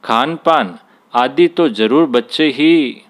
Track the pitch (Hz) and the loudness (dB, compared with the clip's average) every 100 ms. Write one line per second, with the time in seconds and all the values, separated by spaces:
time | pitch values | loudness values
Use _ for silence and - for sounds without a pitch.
0 | - 113 143 165 165 156 101 82 _ _ | -2 -2 -2 -2 0 0 0 -10 _ _
1 | _ 120 127 143 175 175 160 104 110 139 | _ -2 -2 2 0 2 -2 0 0 2
2 | 160 120 117 - 156 127 156 170 131 - | 2 0 -2 -2 -2 0 2 2 0 -8